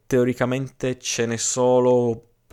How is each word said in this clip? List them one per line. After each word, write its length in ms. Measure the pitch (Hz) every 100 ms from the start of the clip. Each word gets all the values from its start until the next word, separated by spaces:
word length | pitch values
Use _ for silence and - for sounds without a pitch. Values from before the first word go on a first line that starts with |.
| -
teoricamente 920 | 127 123 123 123 127 131 - 131 127
ce 260 | - - 117
n'è 120 | 113
solo 840 | - - 123 127 123 123 120 113 - _ _